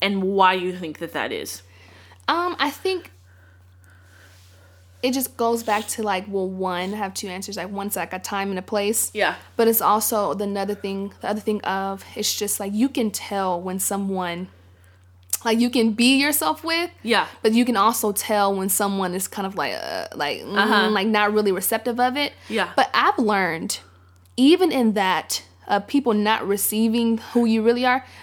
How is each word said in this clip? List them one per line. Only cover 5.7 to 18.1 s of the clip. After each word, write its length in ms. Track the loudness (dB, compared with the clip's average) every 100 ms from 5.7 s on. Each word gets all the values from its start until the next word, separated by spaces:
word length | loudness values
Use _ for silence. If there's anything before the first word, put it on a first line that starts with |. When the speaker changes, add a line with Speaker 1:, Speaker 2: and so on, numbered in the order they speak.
| -2 -4
Speaker 2:
to, 140 | -4
like, 220 | -2 -2 -4
well, 200 | -4 -4
one, 440 | -4 -4 -2 -4
I 40 | -4
have 160 | -6
two 140 | -8 -10
answers. 260 | -10 -10 -10
Like, 120 | -8
one's, 240 | -6 -6 -6
like, 160 | -6
a 60 | -8
time 300 | -6 -4 -2
and 100 | -4
a 20 |
place. 480 | -4 -2 0 -2 -4
Speaker 1:
Yeah. 220 | 0 -2 -2 -6 2
Speaker 2:
But 100 | 2
it's 120 | 4
also 520 | 4 2 2 0 0
the 100 | -2 -2
another 300 | -2 -4 -4
thing, 380 | -6 -6 -8 -8
the 80 | -6
other 120 | -4
thing 200 | -2 -2
of, 420 | -2 -2 -4 -6 -10 -6
it's 180 | -4 -2
just, 220 | -4 -4
like, 140 | -4
you 140 | 0 0
can 220 | 0 -2
tell 480 | -4 -6 -2 0 -2
when 200 | -4 -4
someone, 680 | -2 -2 -2 -2 -4 -6 -10 -14 _ _ _ _ _ _ -10 -4
like, 160 | 0 2
you 100 | 2
can 220 | 2 2
be 240 | 4 4 4
yourself 420 | 4 2 0 -2
with. 260 | -2 -2 -2 -6
Speaker 1:
Yeah. 240 | 0 0 0 0
Speaker 2:
But 100 | 2
you 140 | 4 4
can 100 | 4
also 380 | 2 2 -2